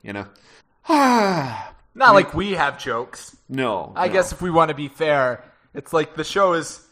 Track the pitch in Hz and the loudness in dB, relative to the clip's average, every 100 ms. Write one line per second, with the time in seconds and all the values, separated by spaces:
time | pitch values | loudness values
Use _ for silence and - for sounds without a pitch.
0 | - 101 98 _ _ _ _ _ - 311 | -12 -12 -12 _ _ _ _ _ 0 2
1 | 262 240 196 175 131 107 - - _ 233 | 4 2 2 -2 -4 -10 -14 -20 _ 4
2 | 254 202 - 165 196 180 143 135 135 117 | 6 6 4 -4 -4 -2 -4 -4 -8 -6
3 | 127 - - _ _ 131 127 98 76 - | -8 -16 -20 _ _ -4 -4 -4 -6 -4
4 | 180 185 180 - 180 165 160 143 143 - | 0 0 -2 -4 -2 2 2 -2 -10 -4
5 | 160 143 127 117 - _ _ 139 - 160 | 0 2 0 -4 -12 _ _ -18 -2 -2
6 | 151 - 156 202 190 165 147 - _ | -2 -6 -6 0 2 0 -4 -14 _